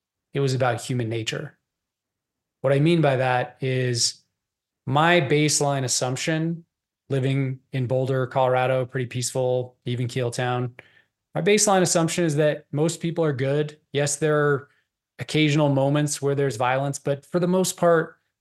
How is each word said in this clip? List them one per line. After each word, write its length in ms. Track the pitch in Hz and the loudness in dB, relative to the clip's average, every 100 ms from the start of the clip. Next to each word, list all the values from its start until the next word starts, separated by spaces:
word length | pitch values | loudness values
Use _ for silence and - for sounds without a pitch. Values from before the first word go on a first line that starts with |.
| _ _ _ | _ _ _
It 60 | 143 | -2
was 140 | 139 | -2
about 260 | 127 127 113 | 0 0 -2
human 280 | - 123 113 | -4 -4 -4
nature. 480 | 113 110 - - - _ _ _ _ _ _ _ _ _ _ | -4 -6 -8 -10 -18 _ _ _ _ _ _ _ _ _ _
What 100 | 131 | 0
I 80 | 139 | 4
mean 220 | 156 170 | 4 4
by 160 | 147 131 | 4 2
that 400 | 131 123 123 - | 2 0 -2 -6
is 600 | 131 127 127 117 - - _ _ _ _ _ _ - | -4 -2 -2 0 -2 -4 _ _ _ _ _ _ -2
my 340 | 139 165 175 | 2 4 4
baseline 640 | 139 147 151 - 143 139 | 2 2 2 2 0 -2
assumption, 800 | 127 - 127 135 - 160 165 165 - _ _ _ _ | -2 -2 -2 -2 -2 -2 -2 -6 -12 _ _ _ _
living 500 | 135 131 135 135 131 _ | -2 0 0 -2 -6 _
in 120 | 135 120 | -6 -2
Boulder, 420 | 131 131 135 127 | 0 0 -2 -2
Colorado, 580 | 135 127 127 127 131 127 | 0 2 2 2 0 -2
pretty 220 | 135 123 | -6 -6
peaceful, 680 | 127 120 131 127 127 123 _ | -6 -4 -2 0 -2 -4 _
even 240 | - 120 120 | -8 -4 -4
keel 240 | 131 120 | -4 -4
town, 440 | 117 123 123 123 - - _ _ _ _ 156 | -2 -2 -2 -4 -8 -20 _ _ _ _ -2
my 60 | |
baseline 400 | 165 208 208 190 | 2 4 4 4
assumption 420 | 170 170 165 180 | 2 2 0 0
is 140 | 170 147 | 0 2
that 280 | 151 147 - | 0 0 -6
most 300 | 143 160 165 | -2 -2 -2
people 240 | 170 165 160 | -4 -2 -2
are 80 | |
good. 440 | 131 135 147 151 - _ | 0 -2 -2 -4 -8 _
Yes, 240 | 139 143 - | -2 -2 0
there 240 | 156 151 | 0 2
are 300 | 147 139 - _ _ _ _ - | 2 0 -4 _ _ _ _ -14
occasional 480 | 127 151 156 147 147 | -4 2 2 4 2
moments 540 | 139 139 147 147 - | 2 2 2 0 -2
where 120 | 139 | -2
there's 220 | 143 139 117 | 0 -2 0
violence, 420 | 123 135 139 139 | 0 0 -2 -4
but 280 | 147 139 - | -4 -6 -4
for 140 | 175 | -2
the 80 | 175 | 0
most 280 | 185 180 - | 0 0 0
part, 460 | 175 170 165 - _ _ | 4 4 0 -10 _ _